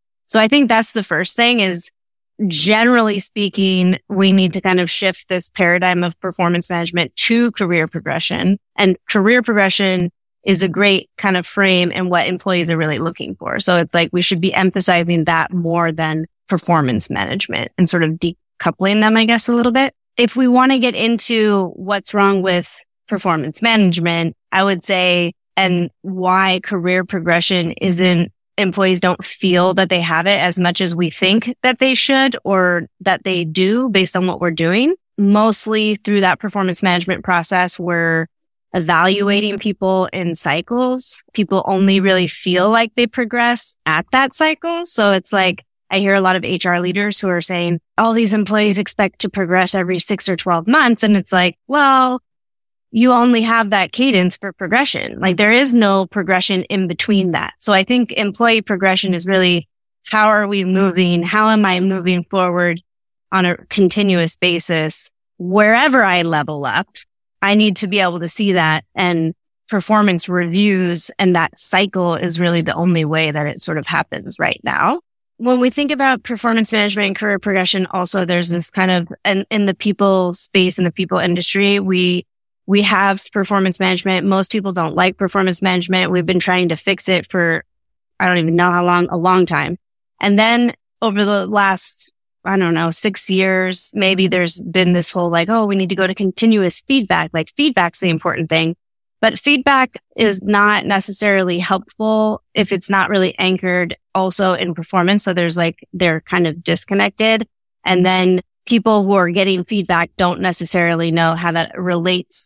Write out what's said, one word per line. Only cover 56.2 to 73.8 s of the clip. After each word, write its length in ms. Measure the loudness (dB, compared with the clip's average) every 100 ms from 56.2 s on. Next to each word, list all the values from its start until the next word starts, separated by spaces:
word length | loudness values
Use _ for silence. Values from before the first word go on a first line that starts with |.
| 0 0 0 -2 -2
in 180 | -4 -2
between 460 | -4 0 0 2
that. 220 | -2 -6 -6
So 140 | 0
I 100 | 2
think 300 | 2 0 0
employee 480 | -2 -4 0 0 2
progression 520 | -2 -2 0 0 0
is 140 | -2 0
really, 400 | 2 2 0 -4 _ _ _ -4
how 240 | 2 4
are 180 | 2 0
we 160 | -2
moving? 600 | 0 2 2 2 2 0
How 260 | 0 2 4
am 160 | 4 2
I 160 | 2
moving 420 | 0 0 0 -2 -2
forward 520 | -2 0 0 -2 -4 -10 _ _ _ _
on 100 | 0
a 140 | 0 -2 -4
continuous 720 | 0 2 2 2 2 0 0
basis? 760 | -2 -2 -2 -2 -2 -6 -10 _ _ -12
Wherever 640 | -2 2 4 4 4 4 4
I 160 | 2
level 420 | 0 -2 -2 -4
up, 240 | -4 -4 -4 -10 -20 _ _ _
I 140 | 0 2
need 200 | 2 0
to 100 | -2
be 120 | 0
able 220 | 0 -2
to 80 | -6
see 240 | -2 0
that, 320 | 2 2 0 -4 -4
and 380 | 0 0 -2 -4 _ _ -6
performance 600 | -4 2 2 4 0 -2
reviews 840 | -2 -2 0 2 2 0 -2 -4 0
and 160 | 2 2
that 240 | 0 -4
cycle 560 | -2 0 0 -2 -2 -2
is 240 | -4 -2
really 220 | 0 0
the 140 | -2 -2
only 280 | 0 0
way 260 | 0 0 -2
that 180 | -2 -6
it 140 | -4
sort 160 | -4
of 100 | -4